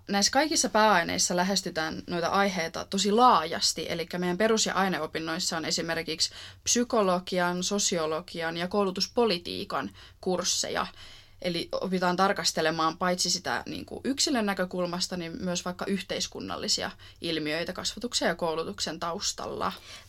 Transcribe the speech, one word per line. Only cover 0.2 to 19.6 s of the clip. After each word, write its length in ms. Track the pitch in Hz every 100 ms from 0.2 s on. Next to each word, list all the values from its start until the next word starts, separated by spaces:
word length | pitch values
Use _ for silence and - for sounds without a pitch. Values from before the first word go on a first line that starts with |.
| 202
kaikissa 380 | 262 302 320 233
pääaineissa 680 | 214 214 190 170 180 - 180
lähestytään 680 | 185 190 180 170 156 - -
noita 200 | 175 170
aiheita 580 | 190 202 185 165 170 175
tosi 220 | 196 202
laajasti, 760 | 214 247 190 160 - - - 190
elikkä 280 | 170 165 180
meidän 200 | 180 180
perus- 280 | 220 220 190
ja 80 |
aineopinnoissa 840 | - 190 156 160 156 160 165 - 170
on 80 | 156
esimerkiksi 680 | 180 165 165 160 160 - - - -
psykologian, 1000 | - 240 240 233 190 180 180 180 175 180
sosiologian 920 | 180 202 - 180 156 160 180 170 165 170
ja 100 | 180
koulutuspolitiikan 1200 | 208 196 185 - - 233 175 175 92 202 156 202 - - -
kursseja. 680 | 190 180 185 - - - 185 - - - - -
Eli 280 | 180 170 -
opitaan 440 | - 190 185 180 175
tarkastelemaan 840 | 196 190 175 - 156 165 160 160
paitsi 320 | 180 180 180
sitä, 340 | - - 117 -
niin 200 | - -
kuin, 160 | -
yksilön 420 | - 277 - 254 208
näkökulmasta, 720 | 196 185 185 175 175 - 180
niin 260 | 165 165
myös 220 | 180 175 180
vaikka 200 | 180 -
yhteiskunnallisia 1040 | 196 - 160 - - 95 80 220 - - - - -
ilmiöitä 520 | 170 160 151 160 170
kasvatuksen 540 | 180 185 - 240 - 247
ja 80 | 170
koulutuksen 640 | 170 160 170 202 - 160
taustalla. 720 | 170 180 - - - -